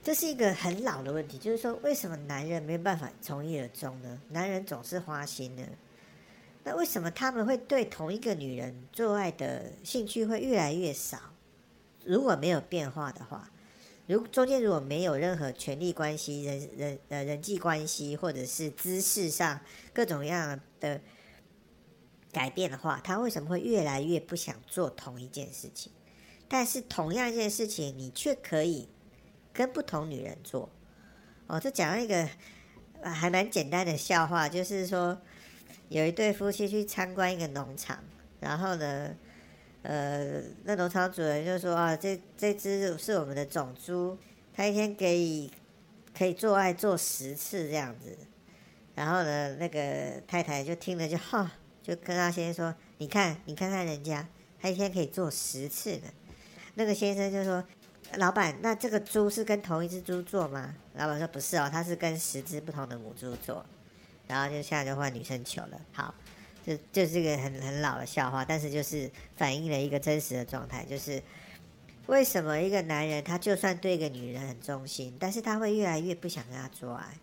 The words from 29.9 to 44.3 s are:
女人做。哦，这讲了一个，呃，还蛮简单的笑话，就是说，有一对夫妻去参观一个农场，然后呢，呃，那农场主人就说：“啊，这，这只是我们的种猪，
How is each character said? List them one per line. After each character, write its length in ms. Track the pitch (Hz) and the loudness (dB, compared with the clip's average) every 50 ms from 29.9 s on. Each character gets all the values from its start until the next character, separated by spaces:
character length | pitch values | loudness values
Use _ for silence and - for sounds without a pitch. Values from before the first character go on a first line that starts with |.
| - 156 151 160 | -2 -4 -2 -2
女 140 | 147 127 - | -4 -6 -6
人 140 | - 160 - | -8 -8 -10
做。 280 | - - - 131 - - - - - - - - - - - - - - - - - - | -12 -4 -4 -4 -4 -4 -12 -20 -20 -20 -20 -20 -20 -20 -20 -20 -20 -20 -20 -20 -8 -4
哦， 120 | 160 160 | -4 -2
这 100 | - 269 | -2 -2
讲 220 | 269 - 180 151 | 2 2 2 4
了 100 | 175 226 | 4 2
一 60 | 247 220 | 2 2
个， 220 | 202 - 220 - - - - - - - - - - - - - - - | 4 4 4 2 -2 -10 -18 -20 -20 -20 -20 -20 -20 -20 -20 -20 -18 -10
呃， 100 | - 175 | -8 -6
还 180 | 170 156 165 175 | -2 0 2 4
蛮 220 | 180 185 196 233 | 4 4 2 2
简 180 | - 185 151 139 | 0 -2 0 2
单 160 | 165 180 185 | 2 2 4
的 120 | 170 156 143 | 2 0 0
笑 280 | - - 185 170 165 | 2 4 6 6 6
话， 220 | 151 175 170 156 147 | 6 4 4 2 2
就 160 | 165 180 185 | 2 0 -2
是 240 | 185 208 196 185 175 | 0 0 -2 0 0
说， 320 | 190 180 175 175 180 185 - - - - - - - - - - - - - - | 2 2 2 2 0 -2 -6 -18 -20 -20 -20 -20 -20 -20 -20 -20 -20 -20 -14 -4
有 160 | 156 156 156 | 2 4 4
一 80 | 160 170 | 4 4
对 180 | 170 220 214 | 4 4 2
夫 180 | 202 202 196 202 | 4 2 0 0
妻 160 | 202 202 208 | 0 2 0
去 200 | 202 208 214 208 | 0 2 0 0
参 280 | 208 - - 185 185 185 | 0 0 -2 -2 -2 2
观 200 | 190 185 180 185 | 2 2 2 2
一 40 | 170 | 0
个 80 | 170 151 | -2 -2
农 280 | 139 139 135 127 135 | -2 -4 -6 -6 -6
场， 260 | - - - 131 - - - - - - - - - | -10 -6 -6 -6 -8 -8 -16 -18 -20 -20 -20 -14 -8
然 180 | - 143 151 160 | -4 -2 -2 0
后 180 | 185 190 185 | 0 0 0
呢， 380 | 165 151 143 139 139 147 147 160 - - - - - - - - - - - - - | 0 0 0 -2 -2 -4 -6 -8 -10 -14 -20 -20 -20 -20 -20 -20 -20 -20 -20 -20 -12
呃， 600 | - - 147 147 143 143 143 143 143 139 143 147 - - - - - | -6 -4 -2 -2 0 0 0 -2 -2 -2 -4 -6 -6 -8 -12 -12 -2
那 140 | 190 208 185 | -2 0 2
农 120 | 180 180 | 2 2
场 220 | 180 190 180 185 | 2 2 2 2
主 100 | 185 - | 2 0
人 240 | 165 156 147 147 156 | 2 2 2 2 2
就 140 | 175 185 180 | 0 0 0
说 160 | 180 180 170 | 0 2 2
：“啊， 180 | 165 170 165 160 | 4 4 4 2
这， 240 | 156 165 196 196 180 - - - - | 2 0 -2 -2 -2 -6 -16 -6 0
这 160 | - 208 202 | 2 2 2
只 440 | 208 - 196 196 196 196 190 165 160 | 2 0 0 0 2 2 0 0 -2
是 140 | - - 214 185 | 0 2 2 2
我 60 | 151 | 2
们 100 | 135 139 | 0 -2
的 100 | 139 143 | -2 -4
种 300 | 139 - 165 143 127 127 | -2 -2 -2 -2 -2 -6
猪， 420 | - - - 175 180 175 180 185 185 - - | -12 -6 -4 0 0 0 0 -2 -6 -12 -20